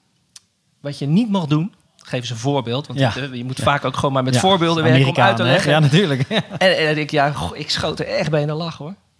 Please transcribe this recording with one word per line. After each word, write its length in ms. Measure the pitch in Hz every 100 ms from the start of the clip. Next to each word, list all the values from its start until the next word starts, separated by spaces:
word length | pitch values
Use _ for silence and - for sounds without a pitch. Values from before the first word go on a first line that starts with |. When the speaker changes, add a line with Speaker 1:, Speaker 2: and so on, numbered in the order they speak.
| _ _ _ - _ _ _ _
Speaker 1:
wat 180 | 143 143
je 80 | 143
niet 240 | 170 240
mag 160 | 196 151
doen. 280 | 151 185 _ _ _
Geef 240 | - 127
eens 100 | 117
een 60 | 113
voorbeeld, 500 | 127 143 117 127 -
want 120 | 135
Speaker 2:
Ja. 120 | 127
Speaker 1:
het, 40 | 113 135
eh, 40 |
je 100 | 123
moet 120 | 127 127
Speaker 2:
Ja. 60 |
Speaker 1:
vaak 200 | 151 143
ook 100 | 131 135
gewoon 160 | 143
maar 100 | 135
met 120 | 131
Speaker 2:
Ja. 60 | 123
Speaker 1:
voorbeelden 420 | 190 190 165 165
werken 160 | 160 135
om 160 | 135 -
uit 200 | 196 196
te 60 |
Speaker 2:
Amerikanen, 40 | 175
hè? 60 |
Speaker 1:
leggen. 180 | 185 147
Speaker 2:
Ja, 60 | 151
natuurlijk. 500 | 147 156 185 135 139
<laughs> 300 | 208 - 180
Speaker 1:
En, 180 | 185 143
en 60 | 156
dan 80 |
denk 20 | 151
ik, 140 | 147
ja, 220 | 151 139
goh, 240 | 143 165 -
ik 140 | 151
schoot 300 | - 165 156
er 60 | -
echt 240 | - 151
bijna 240 | 156 147
lach, 220 | 151 170 -
hoor. 180 | 147 202 _ _